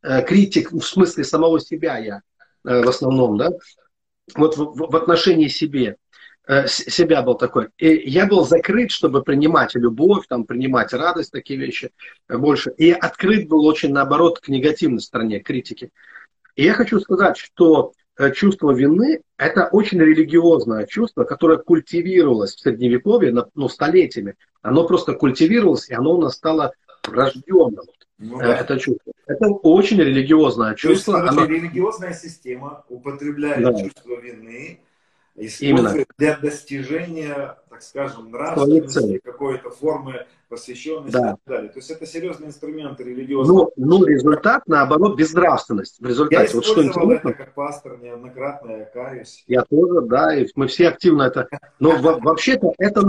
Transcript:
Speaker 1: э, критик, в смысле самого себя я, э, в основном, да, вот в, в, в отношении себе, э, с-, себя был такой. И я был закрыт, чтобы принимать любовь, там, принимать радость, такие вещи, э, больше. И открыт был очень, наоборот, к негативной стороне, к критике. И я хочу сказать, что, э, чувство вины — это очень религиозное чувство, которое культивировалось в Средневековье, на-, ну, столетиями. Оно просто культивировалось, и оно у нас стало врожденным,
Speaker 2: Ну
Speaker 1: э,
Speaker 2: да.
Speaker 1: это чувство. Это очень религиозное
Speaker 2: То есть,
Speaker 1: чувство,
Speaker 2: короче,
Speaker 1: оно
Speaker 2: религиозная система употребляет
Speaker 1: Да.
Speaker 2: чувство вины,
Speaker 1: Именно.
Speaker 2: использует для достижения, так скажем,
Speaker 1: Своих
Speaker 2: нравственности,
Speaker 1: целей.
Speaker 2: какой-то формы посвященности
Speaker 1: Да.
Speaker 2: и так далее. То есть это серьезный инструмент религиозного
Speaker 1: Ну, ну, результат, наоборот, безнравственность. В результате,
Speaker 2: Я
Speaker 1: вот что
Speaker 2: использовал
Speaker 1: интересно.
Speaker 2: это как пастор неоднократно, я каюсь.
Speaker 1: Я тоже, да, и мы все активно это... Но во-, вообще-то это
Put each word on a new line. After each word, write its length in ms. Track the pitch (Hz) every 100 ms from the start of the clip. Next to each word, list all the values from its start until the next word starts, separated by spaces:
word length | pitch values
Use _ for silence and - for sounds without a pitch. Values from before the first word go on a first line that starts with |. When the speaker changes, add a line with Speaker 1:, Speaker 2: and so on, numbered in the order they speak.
| -
Speaker 1:
э, 140 | 131
критик, 500 | 127 196 196 170 -
в 100 | 165
смысле 420 | - - 175 -
самого 360 | 135 156 165 160
себя 380 | - 160 160 120
я, 240 | 110 101 _ _ _ _
э, 180 | - 123
в 40 | 120
основном, 480 | 127 131 131 123 104
да, 140 | 156 - - _ _ _ _ _ _ -
вот 200 | 156 156
в, 80 | 151
в, 160 | - 160
в 40 | 160
отношении 520 | 170 170 - 165 147
себе, 480 | - 151 139 117 - _ _ - _ -
э, 180 | 139 135
с-, 240 | - -
себя 320 | - 170 151
был 120 | 123 -
такой. 320 | 123 127 110 _
И 320 | 160 156 -
я 160 | 151 196
был 180 | 196 135
закрыт, 440 | 165 - 214 233
чтобы 320 | - 156 135
принимать 520 | 135 143 156 160 123 123
любовь, 500 | 120 110 170 202 -
там, 160 | 123
принимать 480 | 110 120 131 127 107
радость, 380 | 123 165 170 143
такие 280 | 135 - 135
вещи, 300 | 139 - 127 _ - _ _
э, 80 | 127
больше. 340 | 143 135 - -
И 120 | 160
открыт 560 | 170 165 - 190 214 156
был 160 | 156 151
очень, 260 | 156 147
наоборот, 480 | 139 135 147 170 170
к 80 | -
негативной 520 | 135 143 147 160 117
стороне, 400 | - 120 113 101
к 60 | -
критике. 440 | 135 - 110 123 _ - - - _ _ -
И 80 |
я 80 | 151
хочу 260 | 220 240 208
сказать, 360 | - 185 190 -
что, 560 | - - 170 151 - _ _ -
э, 140 | 139
чувство 400 | - 202 190 151
вины — 480 | 127 139 170 262 320 _ _
это 300 | 143 - -
очень 280 | 208 208 180
религиозное 840 | 156 156 151 165 170 151 117 110 104
чувство, 380 | 214 233 -
которое 340 | 123 139 165 160
культивировалось 960 | - 165 - 170 170 185 156 113 98 -
в 40 |
Средневековье, 720 | 139 113 123 123 202 233 156
на-, 160 | 120 120
ну, 140 | - 131
столетиями. 680 | - 147 180 160 - 101 - _ _
Оно 240 | 107 139 170
просто 280 | 180 -
культивировалось, 760 | 135 143 131 160 233 202 123 -
и 40 |
оно 200 | 120 135 175
у 40 |
нас 120 | 147
стало 380 | - 160 160 139 - _ _ -
врожденным, 760 | 110 139 131 - 185 135 107 - _ _ _
Speaker 2:
Ну 220 | 107 127
Speaker 1:
э, 40 | 123
Speaker 2:
да. 100 | 120
Speaker 1:
это 200 | 127 139
чувство. 340 | 139 127 - - -
Это 200 | - 214
очень 500 | 202 160 185 196 208
религиозное 760 | 147 135 135 156 147 117 110
Speaker 2:
То 140 | 107 156
есть, 140 | 185
Speaker 1:
чувство, 100 | -
Speaker 2:
короче, 180 | 170 175
Speaker 1:
оно 140 | 143 156
Speaker 2:
религиозная 680 | 160 170 180 190 214 180
система 680 | 170 165 - 127 123 139 147 _
употребляет 760 | 123 135 139 147 143 147 135
Speaker 1:
Да. 80 | 123 110
Speaker 2:
чувство 380 | 98 - 120 120
вины, 600 | 123 113 113 120 160 175 _ _ _ _ _ -
Speaker 1:
Именно. 100 | 107
Speaker 2:
использует 600 | - 143 131 113 101 135 _
для 180 | 151 143
достижения, 1200 | 143 - - 139 131 160 175 160 147 143 139 - _
так 120 | 120
скажем, 460 | - 139 135 117 113
Speaker 1:
Своих 40 |
Speaker 2:
нравственности, 640 | 123 156 151 143 160 139 -
Speaker 1:
целей. 200 | 107 95
Speaker 2:
какой-то 460 | - - 139 127 120
формы 560 | - 147 151 135 123 - _ _
посвященности 640 | 117 - 123 151 156 139 123
Speaker 1:
Да. 40 |
Speaker 2:
и 100 | 117
так 80 | 101 _
далее. 240 | 127 104
То 60 | -
есть 120 | -
это 160 | 160 160
серьезный 420 | 165 175 156 151
инструмент 520 | 139 147 156 143 127
религиозного 680 | 123 123 127 139 135 185 165 -
Speaker 1:
Ну, 220 | 131 190
ну, 40 |
результат, 580 | 185 135 135 147 208 262 -
наоборот, 500 | 151 135 156 196 208
безнравственность. 840 | 160 160 175 131 - 135 - _
В 60 | 123
результате, 420 | 123 151 165 214
Speaker 2:
Я 40 |
Speaker 1:
вот 100 | 117
что 100 | -
Speaker 2:
использовал 320 | 214 139 117 185
Speaker 1:
интересно. 160 | 247 135
Speaker 2:
это 80 | -
как 160 | 131
пастор 440 | - 190 - - 120
неоднократно, 680 | 120 120 123 127 139 143 120
я 120 | 110
каюсь. 600 | 104 123 127 127 107 - _
Speaker 1:
Я 140 | 127
тоже, 420 | - 147 180 175 120
да, 300 | 123 160 151
и 100 | 127
мы 120 | - 135
все 220 | - 170
активно 340 | 160 180 151
это... 260 | 131 131 123 143 _ _
Но 160 | 151 151
во-, 220 | 151 160
вообще-то 540 | 147 214 - 262 185 -
это 240 | 190 208